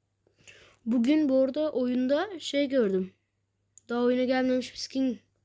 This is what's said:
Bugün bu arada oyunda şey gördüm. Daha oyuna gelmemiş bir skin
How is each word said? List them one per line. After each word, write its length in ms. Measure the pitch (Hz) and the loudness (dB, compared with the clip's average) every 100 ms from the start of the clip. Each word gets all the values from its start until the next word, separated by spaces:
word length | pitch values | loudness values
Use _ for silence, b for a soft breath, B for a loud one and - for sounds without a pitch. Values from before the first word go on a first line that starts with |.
| _ _ _ _ B B B B 233 | _ _ _ _ B B B B -2
Bugün 420 | 247 233 311 294 | 2 4 4 4
bu 80 | 262 | 2
arada 340 | 262 285 311 | 2 0 -2
oyunda 560 | - 247 247 254 285 415 339 | -2 -2 0 0 0 -2 -8
şey 300 | - 285 285 | -4 -2 0
gördüm. 440 | 262 208 190 185 - _ _ _ _ _ _ - | 2 2 0 -4 -10 _ _ _ _ _ _ -8
Daha 140 | 240 | -2
oyuna 220 | 247 254 | 0 2
gelmemiş 480 | 254 262 254 254 247 | 0 0 0 0 -4
bir 60 | - | -10
skin 400 | - 269 262 208 _ _ | -8 -2 -2 -4 _ _